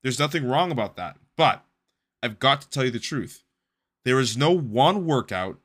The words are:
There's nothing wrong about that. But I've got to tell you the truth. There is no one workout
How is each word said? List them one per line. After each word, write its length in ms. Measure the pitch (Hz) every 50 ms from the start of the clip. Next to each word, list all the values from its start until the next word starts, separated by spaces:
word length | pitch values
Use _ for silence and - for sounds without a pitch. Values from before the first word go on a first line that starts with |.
There's 160 | - 131 123 120
nothing 280 | 147 151 151 165 135
wrong 240 | 123 127 151 180 180
about 260 | 160 120 107 95 -
that. 200 | - 90 82 - _ _ _ _
But 280 | - 156 131 92 - _ _ _ _ _ _ _ _ _ _ _ _
I've 160 | - 120 107 _
got 220 | - 135 139 139
to 80 | - _
tell 160 | - 139 131
you 60 | 127
the 80 | 127 113
truth. 460 | - - - 135 92 - - - _ _ _ _ _ _ _ _ _ _ _ _ _
There 160 | 123 127 131
is 160 | 131 113 107
no 140 | 123 143 160
one 560 | 180 180 147 113 104 120 135 165 190 208 180
workout 520 | 165 147 123 107 - 101 92 92 95 - _